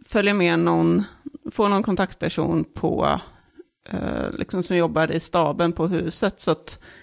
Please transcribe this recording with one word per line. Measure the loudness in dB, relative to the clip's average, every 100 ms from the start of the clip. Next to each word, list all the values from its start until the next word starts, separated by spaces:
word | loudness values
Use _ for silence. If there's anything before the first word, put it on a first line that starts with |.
| -4
följa | 0 2
med | 4 2 2
någon, | 2 2 4 2 0 -8 -18 -16 -8
få | 0 2
någon | 2
kontaktperson | 2 0 -2 -4 -6 -2 0 0 -2
på, | -4 -2 0 0 0 -4 -20 _ -20 -20 _ -10
eh, | -6 -4 -4 -6 -6
liksom | -6 -4
som | 0 0
jobbar | 2 2 0
i | -2
staben | -2 0 0 2 0
på | 0 -2
huset | -2 -4 -2 -2 0
så | -2
att | -2 -4 -16 -18 -20